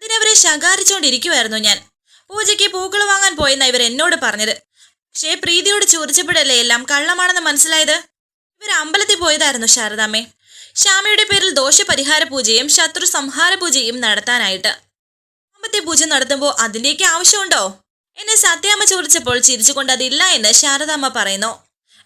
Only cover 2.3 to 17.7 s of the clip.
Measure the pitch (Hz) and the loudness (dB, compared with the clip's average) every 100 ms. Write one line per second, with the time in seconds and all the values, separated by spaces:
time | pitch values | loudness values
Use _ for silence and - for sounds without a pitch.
2.3 | 415 415 415 392 370 370 403 403 392 392 | -4 -2 0 0 -2 -4 -2 0 2 0
3.3 | 311 277 269 262 247 233 254 349 339 240 | 0 0 2 2 2 0 0 0 0 -2
4.3 | 208 214 - _ _ - _ _ - 320 | -2 -4 -6 _ _ -20 _ _ -8 -4
5.3 | 359 339 349 392 415 403 320 302 - 349 | -4 0 0 2 0 0 0 0 -2 0
6.3 | 330 269 247 240 240 254 285 320 359 359 | 0 2 2 2 0 0 -2 0 0 0
7.3 | 359 320 285 320 320 311 330 330 _ _ | 0 0 0 2 2 2 0 -4 _ _
8.3 | _ _ _ 415 349 311 392 415 392 339 | _ _ _ -4 -4 -2 -2 0 0 0
9.3 | 302 302 240 226 247 214 220 214 220 233 | 2 0 0 0 0 0 -2 -2 -2 -6
10.3 | _ _ - - - 403 392 403 415 415 | _ _ -20 -10 -2 2 2 2 0 2
11.3 | 403 381 285 269 349 381 294 277 302 320 | 0 2 0 2 2 2 -2 0 0 0
12.3 | 269 226 226 285 - 320 339 359 311 277 | -2 0 0 2 2 0 0 -2 -2 -4
13.3 | 269 349 381 349 269 226 247 226 202 240 | 0 0 0 0 -2 -2 -4 -2 -2 0
14.3 | 247 202 185 214 - _ _ _ _ _ | -2 -2 -2 -4 -6 _ _ _ _ _
15.3 | _ _ _ 440 415 311 269 311 277 262 | _ _ _ -6 -4 -2 -2 0 0 0
16.3 | 277 285 - 226 220 269 302 370 330 359 | -2 -2 -2 -2 -2 -4 0 0 2 2
17.3 | 427 381 294 196 | 2 0 0 0